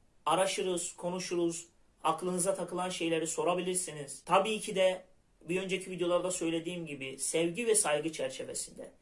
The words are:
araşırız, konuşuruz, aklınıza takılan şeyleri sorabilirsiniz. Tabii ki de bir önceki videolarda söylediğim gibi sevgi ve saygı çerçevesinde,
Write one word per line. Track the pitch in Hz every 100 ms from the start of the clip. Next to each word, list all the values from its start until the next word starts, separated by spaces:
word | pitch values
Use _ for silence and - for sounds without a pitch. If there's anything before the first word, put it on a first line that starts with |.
| _ _ -
araşırız, | 165 190 196 185 175 - -
konuşuruz, | 175 180 180 175 170 165 - _ _ _
aklınıza | 160 165 180 180 180
takılan | 190 175 180 180
şeyleri | 180 165 160 165
sorabilirsiniz. | - 156 180 175 180 - 151 143 -
Tabii | - 185 208 214
ki | -
de | 185 185 185 - _ _ _ -
bir | 185
önceki | 190 180 185
videolarda | 180 175 175 180
söylediğim | 180 165 165 160 175 160
gibi | 143 135 131
sevgi | - 165 170 170 233
ve |
saygı | 220 156 147 160
çerçevesinde, | - 131 - - - - - - -